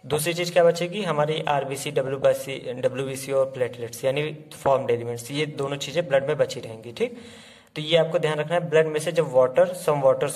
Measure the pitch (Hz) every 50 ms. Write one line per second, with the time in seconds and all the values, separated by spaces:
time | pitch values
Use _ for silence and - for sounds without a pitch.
0 | - 131 147 151 156 175 165 170 175 170 - 180 170 170 165 - 175 175 180 208
1 | 202 175 151 147 151 151 156 160 - 151 147 139 135 131 139 135 - 147 147 147
2 | 131 131 139 135 135 135 131 135 - 139 135 127 - 127 120 131 127 123 120 127
3 | 135 131 135 127 - 131 135 135 135 131 - 131 123 117 - 120 117 110 - -
4 | - 131 131 147 151 156 151 - - - - - - 139 135 127 120 120 120 117
5 | 117 120 120 117 117 117 143 147 156 147 - 143 139 139 143 143 - 139 131 165
6 | - - 135 135 135 139 151 131 127 - - 123 120 113 110 110 113 120 117 -
7 | 226 247 233 - - - - - - - - - _ _ _ 151 151 151 165 165
8 | 160 160 165 170 156 151 156 151 147 156 170 175 170 - 151 156 156 156 156 151
9 | 151 180 160 170 160 - 123 131 127 127 127 170 180 180 180 180 - - 151 143
10 | 135 135 127 131 151 143 -